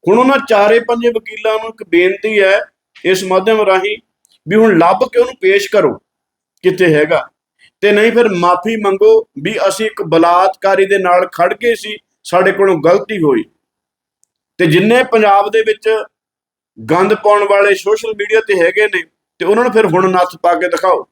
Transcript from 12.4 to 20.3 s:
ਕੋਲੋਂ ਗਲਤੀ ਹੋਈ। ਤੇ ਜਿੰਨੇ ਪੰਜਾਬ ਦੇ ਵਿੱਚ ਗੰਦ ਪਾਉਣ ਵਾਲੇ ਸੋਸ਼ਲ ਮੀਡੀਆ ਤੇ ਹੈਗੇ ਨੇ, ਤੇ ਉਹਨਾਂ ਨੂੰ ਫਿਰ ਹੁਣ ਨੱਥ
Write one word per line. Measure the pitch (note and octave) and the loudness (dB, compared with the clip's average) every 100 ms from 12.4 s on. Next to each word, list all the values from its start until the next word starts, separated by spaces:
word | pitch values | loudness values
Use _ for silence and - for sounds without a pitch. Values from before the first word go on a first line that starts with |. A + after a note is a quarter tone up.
| F#3+ | 0
ਕੋਲੋਂ | F#3+ G3 E3+ | 0 0 0
ਗਲਤੀ | D#3 F#3+ - G#3+ | 0 0 -2 -2
ਹੋਈ। | D3+ C3 - _ _ _ _ _ _ _ _ _ _ _ | 0 0 -4 _ _ _ _ _ _ _ _ _ _ _
ਤੇ | F3+ | 0
ਜਿੰਨੇ | D#3+ G#3 A#3+ | 2 2 2
ਪੰਜਾਬ | B3+ A3+ G#3 G3 G3+ | 2 0 2 2 2
ਦੇ | A3 | -2
ਵਿੱਚ | A3 G#3+ A3 A3 - _ _ _ _ _ _ - | -2 -4 -2 -4 -4 _ _ _ _ _ _ -20
ਗੰਦ | A2 E3+ G3 | -2 0 2
ਪਾਉਣ | G#3+ G#3 G#3 G3+ | 0 2 2 2
ਵਾਲੇ | G3+ G3+ | 2 2
ਸੋਸ਼ਲ | F#3+ G3+ G#3+ A3+ | 0 -2 -4 -4
ਮੀਡੀਆ | G#3 G#3 A3 | -8 -2 -2
ਤੇ | A3 G3 | 0 0
ਹੈਗੇ | E3+ F#3 G#3+ | 0 0 -2
ਨੇ, | F#3 D#3+ _ _ _ | -2 -8 _ _ _
ਤੇ | |
ਉਹਨਾਂ | E3+ G#3+ | -2 0
ਨੂੰ | B3 | 0
ਫਿਰ | G#3+ F3+ | 0 2
ਹੁਣ | F3 F#3 | 2 0
ਨੱਥ | F#3 F3+ | 0 -2